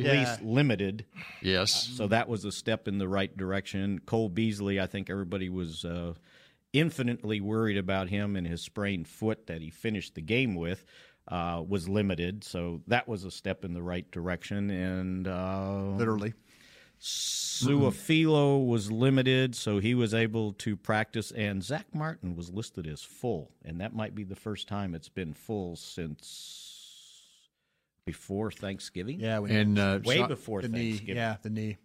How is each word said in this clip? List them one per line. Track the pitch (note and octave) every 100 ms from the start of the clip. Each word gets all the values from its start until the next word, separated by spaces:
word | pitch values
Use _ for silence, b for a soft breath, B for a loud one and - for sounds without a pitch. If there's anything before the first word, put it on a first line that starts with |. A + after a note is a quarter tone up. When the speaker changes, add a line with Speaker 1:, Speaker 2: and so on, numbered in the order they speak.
| C3
Speaker 1:
at |
Speaker 2:
Yeah. | C#3
Speaker 1:
least | B2+ A2+
limited. | A2 B2 D3 G2+ G2 G#2+ G#2+ B B B
Speaker 3:
Yes. | F#2 F#2 G2+ - A#2+ B2
Speaker 1:
So | G#2
that | A2+ A#2+
was | A2
a | G2+
step | - - A2 -
in | G2
the | F#2+
right | G2 G2 G2
direction. | F#2 G2 - G2+ G2 F#2+ -
Cole | A2+ A2
Beasley, | F2 A2+ G2+ G2+ G2
I | F#2
think | G2+ F#2+
everybody | G2 F#2 G2 F#2
was, | F#2 E2+ E2
uh, | F2 F2 E2+ E2+ b b b b _
infinitely | C#3 E3 C3 A#2+ A#2+ G#2 G#2+
worried | G2 A2 A2+ G2+
about | F#2 F#2+ F#2
him | G2+ G#2 G2
and | E2+
his | E2+
sprained | - - G2+ F#2+ D#2
foot | - A2 G#2+ -
that | E2
he | D#2+
finished | - A2+ G#2 -
the | -
game | D#2+ A#2 C3
with, | F2+ E2+ F#2 - b b b -
uh, | F2 E2+ E2+ E2+
was | G2 E2+
limited. | G2+ G2+ E2+ F2 G#2
So | - F2+ F2 E2+ -
that | A#2+ B2
was | G#2+
a | F#2
step | - G2 F#2
in | F#2+
the | F2
right | F2 F2+ -
direction. | F2 F2 F2 - G2+ G2+
And, | F#2 F#2 F#2 F#2 F#2 F#2
uh, | F2+ F#2 F#2+ F#2+ G2 G2 G2
Speaker 2:
Literally. | A2+ G#2+ G#2+ A2 b b b b b b
Speaker 1:
Suafilo | - - - - - - B2+ C#3 G#2 F#2+ - D#3+ D#3+ D3+ C#3+ C#3
was | C3 A#2 G2+
limited, | A2 C3 C3+ B2+ C3 C3 A#2+
so | - G2+
he | G#2+
was | B2 A2+
able | A2+ A2+ A2+ G#2+
to | G2 A2+ G#2
practice, | - G#2+ A2 A2+ G#2+
and | A#2+ G#2 G2
Zach | F#2 D3+ -
Martin | D#3 D#3 D#3+ F#2 E2+
was | E2+
listed | F#2+ A#2 - D#2+
as | D2
full, | - - B2 F#2 C2+ _
and | - E2+
that | G#2
might | A2+ G#2+
be | G2
the | F#2+ G2
first | A2 G2+ -
time | G2+ G2
it's | E2 -
been | - E2+
full | D2 - G#2+ F2+
since | E2 - - E2 D2+ - - - - - - - - - - - _ _ _ _ _ _ _ -
before | D#2+ - G2 G#2+
Thanksgiving. | - G2 F#2+ - F2+ G2 C3+
Speaker 2:
Yeah, | A2 A2
we | G#2
Speaker 3:
And, | G#2+ G#2 G2+
uh, | G2 G2
Speaker 1:
Way | G#2+ D3+
Speaker 3:
Sean, | F#3+
Speaker 1:
before | C3+ - G2+
Speaker 2:
the | A#2
knee. | A#2 A2+
Speaker 1:
Thanksgiving. | G#2+ G2+ G#2+
Speaker 2:
Yeah, | A2+ G#2+
the | A2
knee. | A2 G#2+ G2+